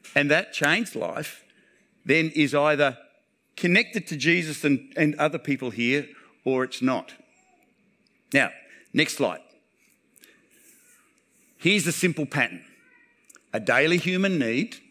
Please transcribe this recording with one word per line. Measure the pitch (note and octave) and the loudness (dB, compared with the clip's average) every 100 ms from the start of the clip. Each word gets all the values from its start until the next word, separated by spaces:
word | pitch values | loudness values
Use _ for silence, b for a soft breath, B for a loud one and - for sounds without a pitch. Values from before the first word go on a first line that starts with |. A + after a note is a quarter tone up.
| - | -2
And | C#3+ C#3+ | -2 2
that | D#3 G3+ | 0 0
changed | - C#3+ F3+ A#3 - | -2 0 0 -4 -6
life | E2+ F2 D#3 - _ b b b b _ - | -6 -6 -10 -14 _ b b b b _ 0
then | D#3 D#3+ D3+ | 2 2 0
is | C#3+ | 2
either | D3 D3+ D3 C#3+ A#2+ - _ _ _ _ - | 2 2 2 0 0 -20 _ _ _ _ -4
connected | F3+ F#3 A#3 A3+ - | 2 2 2 -6 -8
to | D3+ | -2
Jesus | C#3+ F3 D#3 D3 | 0 0 -2 -4
and, | D3 C3+ - - | 0 0 -2 0
and | D3+ D3 | 0 2
other | D3+ C#3+ | -2 -2
people | - C3+ B2+ | -6 -4 -6
here, | G#2+ A#2+ C#3+ - B B B - | -2 0 0 -4 B B B -2
or | C3 | -2
it's | B2+ - | -2 -2
not. | C3 A#2+ - - _ _ _ _ _ _ _ _ _ _ _ | -2 -2 -6 -20 _ _ _ _ _ _ _ _ _ _ _
Now, | C#3 A#2 - - B B | 0 0 -4 -20 B B
next | B2+ D3+ - | 4 4 0
slide. | A#2+ D#2+ - _ _ _ _ _ _ _ b b b _ - _ _ _ _ _ _ _ _ _ | -4 -4 -14 _ _ _ _ _ _ _ b b b _ -20 _ _ _ _ _ _ _ _ _
Here's | F3 G#3 D#3+ | 2 2 0
a | |
simple | - F#3 D#3 C#3 | 0 -2 -2 -4
pattern. | D3 A#2 F2+ - _ _ _ _ _ _ - _ | -2 -4 -4 -20 _ _ _ _ _ _ -20 _
A | A2 | -4
daily | G#2+ B2 D#3 F3 | 0 2 2 2
human | F3 F#3 G3 F3 | 0 -2 0 0
need. | A#2 A#2+ A3 - _ | 0 -2 -4 -10 _